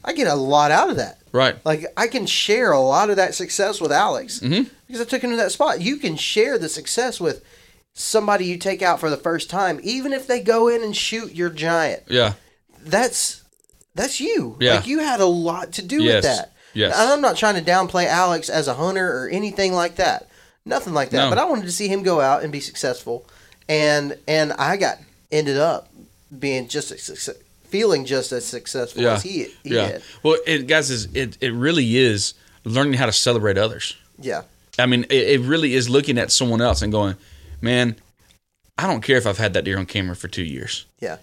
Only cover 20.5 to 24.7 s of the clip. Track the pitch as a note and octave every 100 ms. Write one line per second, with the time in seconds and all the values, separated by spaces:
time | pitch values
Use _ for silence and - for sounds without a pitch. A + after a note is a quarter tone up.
20.5 | _ - - - D3+ C3 C3+ C3+ G3+ F4
21.5 | B3+ F3+ F3 G3+ G3 F#3+ E3 C3+ C#3+ D#3
22.5 | D3 - - C#3 B2 - A#2+ - _ _
23.5 | _ - D3+ D3+ D3 C#3+ - - D#3 D3+
24.5 | - C#3